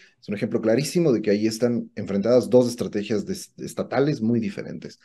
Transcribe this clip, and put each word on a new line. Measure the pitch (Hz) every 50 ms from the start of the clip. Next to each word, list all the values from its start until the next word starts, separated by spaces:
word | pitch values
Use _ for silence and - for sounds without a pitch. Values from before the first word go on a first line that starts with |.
| - _ _ _
es | _ -
un | 104
ejemplo | - 127 101 120 107
clarísimo | 104 110 113 131 147 - - 175 170 151
de | 117 101
que | 107 104
ahí | 101 104 110
están | 110 110 - 123 120 120 113 - - _
enfrentadas | 110 - - 98 101 101 113 127 123 98 98
dos | 120 127 123 117
estrategias | - - - 87 - 104 101 - 110 101 -
de-, | 95 92 - - - _ - -
estatales | - - - - - 113 127 139 151 139 117
muy | 110 113 120 117
diferentes. | 101 98 - - - - - - - - - -